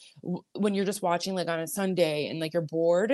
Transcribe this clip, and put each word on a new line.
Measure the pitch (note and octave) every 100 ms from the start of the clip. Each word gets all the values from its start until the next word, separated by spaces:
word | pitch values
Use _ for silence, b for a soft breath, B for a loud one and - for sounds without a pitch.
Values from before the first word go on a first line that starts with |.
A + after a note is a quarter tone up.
| b b
w-, | - F3+ -
when | - G#3 G3
you're | F#3+
just | G#3
watching, | F3 F3 F#3
like, | F#3+ E3+
on | E3
a | E3
Sunday | - F#3+ F3+ D#3+ D3+ C#3
and, | D3+
like, | D#3
you're | F3
bored, | D#3 E3 E3 F3 G#3+